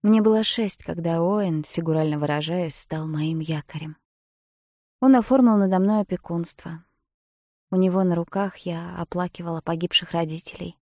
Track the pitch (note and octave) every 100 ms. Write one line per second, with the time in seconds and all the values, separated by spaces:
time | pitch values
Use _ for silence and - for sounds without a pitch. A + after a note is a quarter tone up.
0 | G#3 A3 G#3+ A3 A3 - G#3+ - - E3+
1 | E3 E3 E3+ G#3 G3 D#3 D3+ - D#3+ D#3+
2 | D#3 D3+ D3 D3 D3 F3 E3+ - - D#3+
3 | D#3+ D3+ D#3 D#3+ D#3 D#3 - D#3 D#3 D#3
4 | _ _ _ _ _ _ _ _ _ _
5 | C4 B3+ A3 C4+ A#3+ G#3+ G3 F#3 F#3+ G#3+
6 | G3 F3+ - E3+ E3+ - - D#3+ _ _
7 | _ _ _ _ _ _ _ F#3 F#3 F#3
8 | F#3 E3+ E3+ G3 G3 - - E3 E3+ F3
9 | E3+ F3+ F3+ - E3+ E3 - E3 F3 -
10 | F3 E3+ E3 D#3+ - - F3+ - _